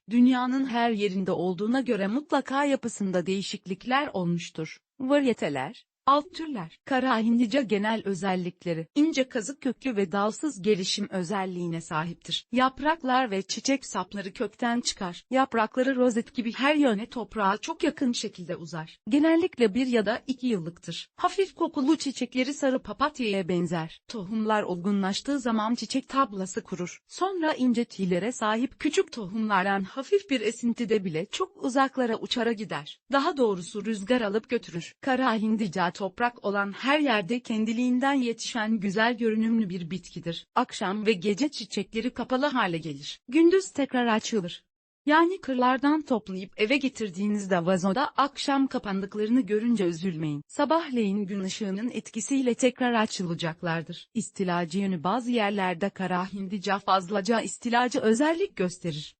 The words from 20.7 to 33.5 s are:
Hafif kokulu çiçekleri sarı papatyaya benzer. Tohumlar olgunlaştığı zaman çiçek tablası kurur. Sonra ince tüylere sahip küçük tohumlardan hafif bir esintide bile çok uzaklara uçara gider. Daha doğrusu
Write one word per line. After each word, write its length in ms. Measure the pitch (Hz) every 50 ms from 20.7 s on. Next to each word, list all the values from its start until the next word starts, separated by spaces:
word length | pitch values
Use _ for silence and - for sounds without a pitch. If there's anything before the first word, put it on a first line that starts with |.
| 170 - - 170 165 - - - _
Hafif 380 | - - 359 - 403 381 370 -
kokulu 420 | - 339 330 - 294 262 285 320
çiçekleri 580 | - - 277 - - 254 - - 254 254 269 285
sarı 280 | - 285 262 254 254
papatyaya 640 | - 214 202 - 277 302 294 - 240 214 196 196 180 165
benzer. 520 | 180 175 180 151 180 165 160 165 - - _ -
Tohumlar 540 | - 220 180 185 226 220 214 220 214 214
olgunlaştığı 760 | - - 185 175 170 208 202 196 190 190 196 - - 277 285 277
zaman 340 | 220 240 226 220 208 226 240
çiçek 340 | - 220 - - 269 - -
tablası 540 | 262 262 269 196 202 190 190 180 - 226
kurur. 400 | - - 190 175 175 170 - - _ _
Sonra 460 | - - 359 392 392 349 311 311 -
ince 300 | - 254 254 226 233 233
tüylere 480 | - - - 196 175 185 175 190 240
sahip 480 | 254 - - 214 220 226 262 - - -
küçük 320 | - 302 - 392 381 -
tohumlardan 720 | - 240 208 170 208 226 220 214 202 185 185 196 196 196
hafif 480 | 190 - - 269 269 - 403 392 - -
bir 100 | 277 233
esintide 640 | - 226 226 - 240 240 220 - 240 190 220 214 185
bile 220 | 190 151 156 196
çok 380 | - - - 381 - - - -
uzaklara 520 | 269 226 277 269 262 - 262 247 233 220
uçara 360 | - - - - 247 226 233
gider. 480 | 233 202 220 151 170 143 151 - - - _ -
Daha 240 | 269 277 277 349 339
doğrusu 480 | 277 247 214